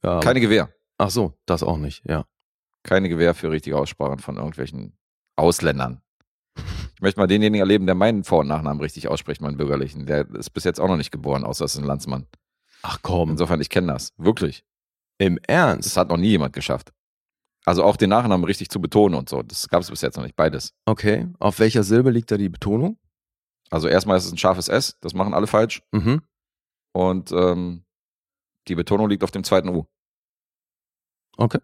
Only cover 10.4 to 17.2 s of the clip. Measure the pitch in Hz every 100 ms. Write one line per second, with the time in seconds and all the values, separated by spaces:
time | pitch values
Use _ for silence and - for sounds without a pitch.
10.4 | - - 90 - 92 87 - 71 69 69
11.4 | 55 - 73 71 71 69 - 65 67 _
12.4 | _ _ _ _ - - - 90 80 78
13.4 | 85 82 71 98 90 65 - - 85 -
14.4 | 80 - _ _ _ _ _ _ 98 87
15.4 | - 165 151 82 - - - 85 98 95
16.4 | 67 - - 62 - _ _ _